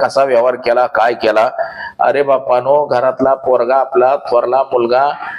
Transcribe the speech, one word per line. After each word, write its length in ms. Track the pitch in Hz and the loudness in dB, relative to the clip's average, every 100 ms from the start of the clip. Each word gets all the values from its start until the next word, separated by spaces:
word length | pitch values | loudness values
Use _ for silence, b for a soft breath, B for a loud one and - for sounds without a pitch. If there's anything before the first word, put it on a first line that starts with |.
कसा 220 | 139 139 | 0 0
व्यवहार 320 | 139 117 127 123 | 2 2 2 0
केला, 300 | 120 120 123 | 0 0 0
काय 280 | 107 117 | 2 0
केला." 360 | 120 110 107 120 - B B B - | 0 0 2 0 -2 B B B -2
अरे 240 | - 135 | 0 0
बापानो, 640 | 139 131 - 123 131 147 143 | 0 -2 0 0 2 0 0
घरातला 480 | 123 127 127 135 | 0 -2 0 0
पोरगा, 420 | 131 131 123 120 135 | 0 0 2 2 0
आपला 400 | 127 123 127 143 | 0 2 2 0
थोरला 480 | - 120 120 131 | 0 -2 0 0
मुलगा 460 | 135 127 117 123 143 - B | 0 0 0 2 0 -4 B